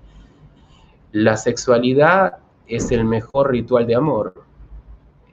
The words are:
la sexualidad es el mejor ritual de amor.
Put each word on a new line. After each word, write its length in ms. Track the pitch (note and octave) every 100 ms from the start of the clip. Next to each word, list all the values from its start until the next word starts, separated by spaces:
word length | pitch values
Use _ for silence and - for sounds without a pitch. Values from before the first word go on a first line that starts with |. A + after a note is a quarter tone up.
| - - - _ - _ _ - - _ _
la 240 | G#2+ A2 G#2+
sexualidad 1000 | B2 A#2 - A#2+ B2 C3 D3+ F#3 F#3 - _ _ -
es 240 | A2+ -
el 140 | A#2
mejor 480 | A2+ A2+ - C#3 C3+
ritual 340 | A#2+ A2+ B2 A#2
de 80 |
amor. 400 | A#2 D#3 A2+ G2 - - - - - - - _ _ _